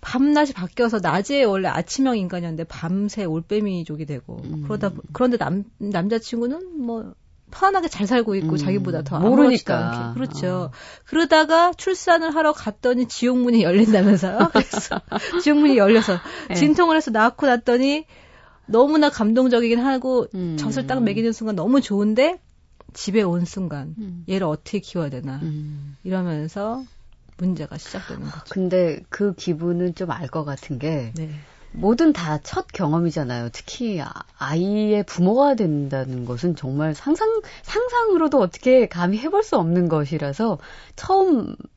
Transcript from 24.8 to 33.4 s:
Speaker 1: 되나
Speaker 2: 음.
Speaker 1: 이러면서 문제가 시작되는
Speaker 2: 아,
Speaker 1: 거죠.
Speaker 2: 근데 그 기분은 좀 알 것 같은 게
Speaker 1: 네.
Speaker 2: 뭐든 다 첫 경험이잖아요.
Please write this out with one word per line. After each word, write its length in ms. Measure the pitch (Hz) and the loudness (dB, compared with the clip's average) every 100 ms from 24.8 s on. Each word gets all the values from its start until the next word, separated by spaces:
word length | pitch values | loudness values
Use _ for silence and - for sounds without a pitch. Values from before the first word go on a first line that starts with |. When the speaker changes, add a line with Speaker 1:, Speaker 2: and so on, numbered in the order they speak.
| - 180 151 | -6 -6 -6
Speaker 1:
되나 300 | 131 139 135 | -6 -10 -8
Speaker 2:
음. 540 | 160 151 151 147 143 139 | -8 -8 -10 -12 -14 -14
Speaker 1:
이러면서 800 | 185 185 180 156 156 202 208 240 262 - - - _ - | -6 -4 -4 -4 -6 -6 -6 -6 -10 -20 -20 -20 _ -6
문제가 420 | 180 170 151 151 | -4 -2 -6 -12
시작되는 480 | - 185 - 131 143 | -14 -14 -12 -12 -12
Speaker 2:
아, 40 | |
Speaker 1:
거죠. 140 | 151 - | -14 -10
Speaker 2:
근데 520 | - 185 185 175 147 - | -4 0 2 2 -2 -10
그 260 | - 202 | -4 -2
기분은 600 | 180 - 160 170 175 180 | -2 -6 -4 -2 -2 -2
좀 160 | 170 180 | -4 -6
알 180 | 117 147 | -6 -6
것 160 | 165 | -8
같은 340 | 147 135 - 131 | -6 -10 -10 -8
게 340 | 147 156 117 123 | -4 -4 -6 -10
Speaker 1:
네. 140 | 156 147 - _ - | -10 -12 -18 _ -18
Speaker 2:
뭐든 400 | - 185 240 330 | -4 0 4 4
다 260 | 294 170 202 | 2 -2 -4
첫 240 | - - - | -4 -8 -8
경험이잖아요. 800 | - 170 160 170 160 135 120 | -4 0 2 0 -2 -4 -4